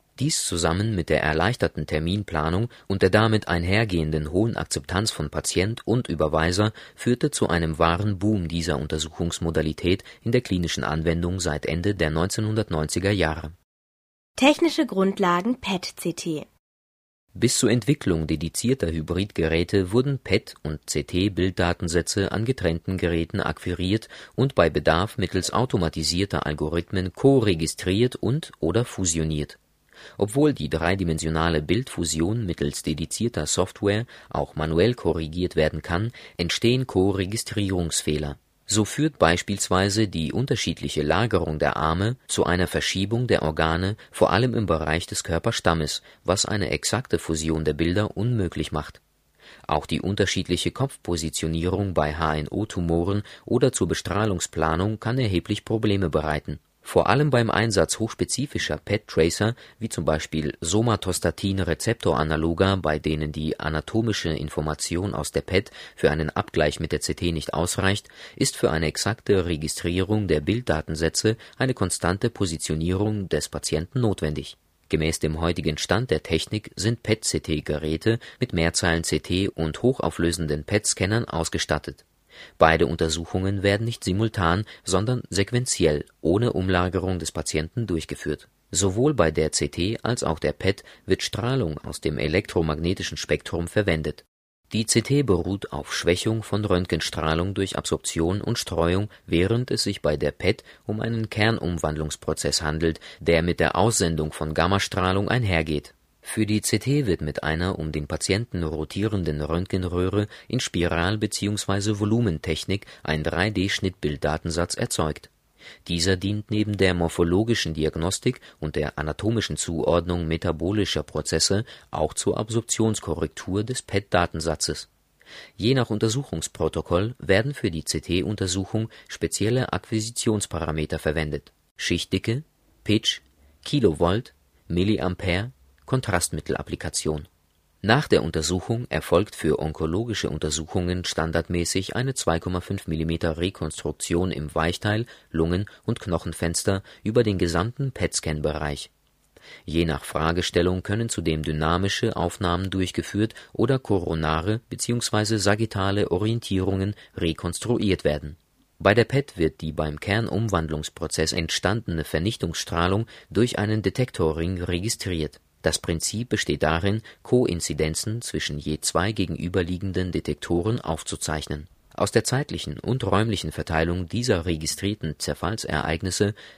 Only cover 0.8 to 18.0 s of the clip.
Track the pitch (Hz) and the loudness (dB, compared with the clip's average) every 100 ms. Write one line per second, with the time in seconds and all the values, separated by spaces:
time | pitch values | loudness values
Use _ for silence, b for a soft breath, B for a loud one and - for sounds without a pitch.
0.8 | 110 98 80 80 78 78 92 123 87 - | 2 0 0 2 2 2 2 2 0 -2
1.8 | 76 78 82 101 101 80 78 90 120 B | -4 -2 0 -2 -2 -2 0 0 -2 B
2.8 | B 95 95 104 113 107 - 87 87 101 | B -2 2 4 6 4 2 0 2 2
3.8 | 113 87 78 76 76 87 117 - - - | 2 0 0 0 0 0 0 0 -4 -6
4.8 | - 90 110 - 76 73 - - 98 120 | -4 -2 -2 -2 -4 -4 -2 0 0 -2
5.8 | - 120 - 82 78 78 82 92 107 - | 0 0 0 0 2 2 2 2 0 -2
6.8 | B B - 123 151 - - 85 80 76 | B B 0 2 0 0 0 2 0 2
7.8 | 82 87 104 92 101 107 82 82 82 71 | 2 4 0 0 2 2 0 -2 0 -2
8.8 | 78 78 82 - 85 - 82 80 78 76 | -2 -4 -4 -4 -4 -2 -2 0 0 0
9.8 | 85 95 - B 117 123 - 92 85 - | 0 0 -2 B 0 0 2 0 0 -2
10.8 | - 78 80 82 87 92 85 76 - 82 | -2 0 0 0 0 -2 -2 -2 -2 -2
11.8 | 95 104 78 78 92 - 107 110 104 80 | 0 0 0 2 0 0 -2 0 0 0
12.8 | 78 90 95 104 78 78 78 82 _ _ | -2 0 0 2 2 -2 -8 -14 _ _
13.8 | _ _ _ _ _ - 269 294 339 302 | _ _ _ _ _ 2 4 4 2 2
14.8 | 277 190 190 196 185 175 214 254 196 185 | -2 2 0 2 2 2 0 -4 -2 -4
15.8 | - - 175 160 170 151 - _ _ _ | -4 -8 -6 -4 -6 -6 -8 _ _ _
16.8 | _ _ _ _ _ 87 117 - 117 120 | _ _ _ _ _ 0 2 4 4 4
17.8 | 127 151 | 2 0